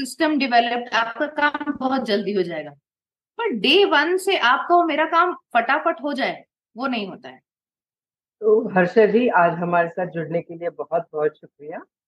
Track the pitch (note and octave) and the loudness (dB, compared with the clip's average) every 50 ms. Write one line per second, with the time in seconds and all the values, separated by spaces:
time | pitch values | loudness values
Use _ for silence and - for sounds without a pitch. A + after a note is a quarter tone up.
0 | C4+ B3+ - - E4 D#4 D#4 C#4 C#4 A#3+ A#3+ A#3+ A#3 A#3+ A#3+ A#3+ A#3+ - A#3 A3 | -8 -10 -4 -2 0 0 0 0 0 2 4 2 2 2 0 -4 -4 -2 -2 -2
1 | A#3 A3+ - - D4+ D4 - D4 D4 D4 D4 D4 D4 D4+ - - C4 C4 C4+ C4 | -2 -2 -4 -6 -6 -6 -2 -2 0 0 -2 -2 -6 -8 -6 -4 -4 -2 -2 -2
2 | A#3 G#3+ G3+ A3+ G3+ F#3 G#3 F#3+ F3+ F3 E3 D#3 D3 D3 C#3+ _ _ _ _ _ | -2 0 -2 -2 -2 -2 -2 -2 -2 -2 -4 -8 -10 -12 -16 _ _ _ _ _
3 | _ _ _ _ _ _ _ - A#4 G#4+ C4+ G#3 F3+ B3+ D4+ G4 G4+ D4+ D#4+ C#4+ | _ _ _ _ _ _ _ -6 -4 -4 -2 -2 0 2 4 4 4 4 2 2
4 | D4 E4+ F#4 F#4 F#4+ G4 F#4+ - A3+ A#3+ C4 D#4 D#4 - F4 F4 F4 D#4+ C#4+ D4+ | 2 2 0 -2 0 -2 0 2 2 2 2 2 2 2 2 2 4 2 0 0
5 | D#4+ D#4+ E4+ E4 F4 F4+ E4+ - _ _ - A#3 A3+ C4 C4+ B3+ - E4 E4 E4 | 0 2 2 2 2 2 0 -6 _ _ 0 0 2 2 0 0 0 -2 -2 -2
6 | B3 D4 C#4+ B3 A#3+ F#3 E3 D3 - _ _ _ _ _ _ A3 C4 C4 B3 A3 | -4 -6 -4 -4 -4 -4 -4 -6 -12 _ _ _ _ _ _ -8 -6 -4 -4 -6
7 | G3+ F#3 - - - B2+ B2+ C3 _ _ _ _ _ _ _ _ _ _ _ _ | -6 -8 -10 -14 -16 -20 -20 -20 _ _ _ _ _ _ _ _ _ _ _ _
8 | _ _ _ _ _ _ _ _ G#3+ G#3+ G#3+ A3 A#3+ G#3 F3+ F#3 F3+ F3 - A3+ | _ _ _ _ _ _ _ _ 2 4 4 4 2 2 2 2 2 4 4 4
9 | G#3+ G3 F#3+ A#3 B3 A#3 - F3 E3+ E3+ E3 E3+ F3 F3 F3 E3+ E3+ E3+ - F#3+ | 4 6 4 4 2 4 4 4 4 4 2 0 -2 0 2 2 0 0 -2 -6
10 | F#3 F3 - E3 D#3+ D3 E3 E3+ D#3+ - E3+ E3 E3+ E3+ D#3 C#3+ C#3 - D#3+ E3+ | -6 -6 -6 -8 -6 -4 -4 -6 -6 -8 -10 -10 -8 -8 -8 -8 -6 -4 -4 -4
11 | D#3+ - - D3+ D3+ D3+ - _ - - _ _ C#3+ D3+ F3 A#3 F4+ - _ _ | -4 -4 -4 -2 -2 -2 -4 _ -12 -20 _ _ -16 -14 -14 -14 -16 -18 _ _
12 | _ | _